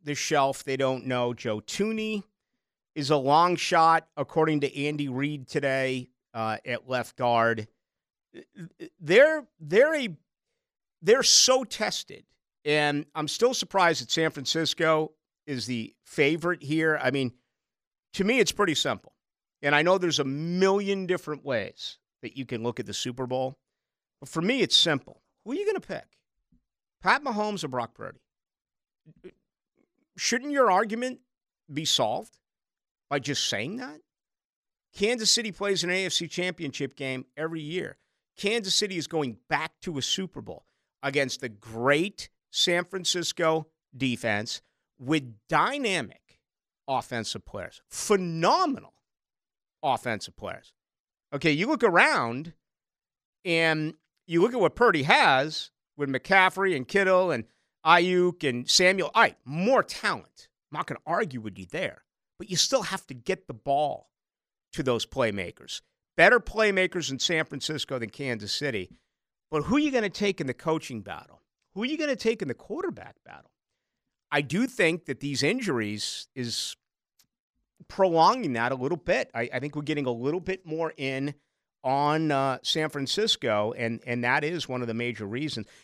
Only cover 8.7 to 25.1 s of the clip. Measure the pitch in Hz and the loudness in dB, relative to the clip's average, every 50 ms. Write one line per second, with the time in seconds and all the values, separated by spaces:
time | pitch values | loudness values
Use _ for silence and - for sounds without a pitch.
8.7 | _ - 170 - _ - 180 143 175 233 277 311 311 302 254 - _ - 160 143 | _ -18 -18 -18 _ -10 -2 4 6 8 8 8 6 2 -4 -8 _ -18 -8 0
9.7 | 170 214 269 311 320 294 262 208 160 - _ _ _ _ _ _ _ _ _ _ | 4 6 6 6 4 0 -2 -4 -8 -10 _ _ _ _ _ _ _ _ _ _
10.7 | _ _ _ _ _ _ - 170 233 269 240 - - - - - 262 262 254 - | _ _ _ _ _ _ 4 4 6 6 6 6 6 6 6 6 4 4 2 -2
11.7 | - - 214 208 - - - - - - - _ _ _ _ _ _ _ - 147 | -6 -4 -4 -4 -4 -6 -10 -12 -16 -20 -20 _ _ _ _ _ _ _ -2 0
12.7 | 147 151 147 147 143 147 156 _ - 156 156 151 - - 226 247 254 - 196 - | 2 2 2 2 0 -2 -4 _ -6 -6 -6 -4 -2 2 2 2 2 2 -4 -2
13.7 | - 196 180 170 165 123 123 - - 170 160 160 - 147 131 - - 165 160 143 | 2 4 4 4 4 2 -2 -4 -2 0 0 0 -2 -4 -4 -4 -2 0 0 -2
14.7 | - - 165 160 160 156 156 156 _ _ _ _ _ _ _ 151 139 123 107 120 | -2 0 2 2 4 2 2 -2 _ _ _ _ _ _ _ -8 -8 -6 -6 -6
15.7 | 127 117 110 - - _ _ - - - 147 143 160 165 151 175 175 147 147 139 | -6 -6 -6 -8 -12 _ _ -6 0 2 4 4 4 2 0 -2 -2 -4 -4 -4
16.7 | 156 160 160 160 156 147 131 127 135 139 135 120 - _ _ _ _ _ _ _ | -2 0 2 2 0 2 0 0 0 0 -2 -2 -4 _ _ _ _ _ _ _
17.7 | _ _ _ _ _ _ _ _ - - 190 208 254 254 202 - - - 202 170 | _ _ _ _ _ _ _ _ -6 -2 0 2 4 4 4 2 2 0 0 0
18.7 | 151 - - 143 113 92 - - _ _ _ _ _ _ _ _ _ _ - 143 | 2 0 0 -2 -2 -4 -8 -16 _ _ _ _ _ _ _ _ _ _ 0 2
19.7 | 147 147 156 175 185 196 180 170 147 - 139 131 135 147 160 170 175 185 190 190 | 4 4 4 4 4 2 2 0 0 0 -2 -2 -4 -4 -4 -2 0 2 4 4
20.7 | 196 208 202 196 196 196 190 170 185 175 - 151 151 139 - 139 127 110 98 - | 4 2 0 -2 -4 -4 -2 -2 -4 -4 -4 -8 -10 -10 -6 -4 -4 -4 -4 -6
21.7 | - - - - - _ _ _ _ _ - 117 - 135 131 120 127 113 113 120 | -10 -12 -14 -14 -14 _ _ _ _ _ -14 -14 -10 -10 -10 -8 -6 -6 -4 -4
22.7 | 113 - 117 101 101 - - 127 120 123 131 120 127 127 131 131 135 _ _ _ | -4 -4 -6 -8 -8 -8 -6 -8 -6 -8 -6 -4 -4 -4 -4 -4 -8 _ _ _
23.7 | _ _ _ _ _ _ _ _ _ _ 139 - - 160 165 202 262 269 190 135 | _ _ _ _ _ _ _ _ _ _ -18 -10 -6 -2 0 0 2 2 2 2
24.7 | - - - 170 147 127 - - | 4 4 4 4 2 0 -2 -8